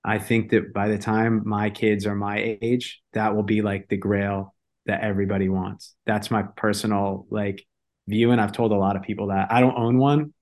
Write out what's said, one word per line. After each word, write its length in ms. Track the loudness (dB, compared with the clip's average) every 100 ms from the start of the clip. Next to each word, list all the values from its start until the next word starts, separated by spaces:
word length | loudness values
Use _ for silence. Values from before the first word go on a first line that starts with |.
I 160 | -2 -4
think 320 | 0 0 2
that 200 | 0 0
by 160 | -2 -2
the 120 | -2
time 420 | -2 0 2 0 0
my 260 | -2 -2
kids 340 | 0 0 2 0
are 100 | -4
my 420 | -4 -4 -4 -4
age, 400 | 0 0 -2 -16 _
that 220 | -2 0 0
will 80 |
be, 200 | 0 0
like, 260 | 0 -4 -4
the 80 | -4
grail 560 | 0 0 0 -4 -6 _ _ _ -6
that 160 | -2
everybody 480 | -2 -2 0 0 0
wants. 460 | 0 -4 -10 -18 _ -2
That's 240 | -2 0
my 140 | -2
personal, 800 | -2 -2 -2 0 -2 0 -2 -4 -6
like, 340 | -4 -4 -6 _ _ _ _ -4
view, 240 | 2 4
and 80 | 4
I've 120 | 0
told 200 | 0 0
a 60 | 2
lot 180 | 2 0
of 60 |
people 260 | -4 -6 -2
that. 240 | -2 2
I 100 | 4
don't 160 | 4 4
own 200 | 2 4
one. 360 | 4 4 0 _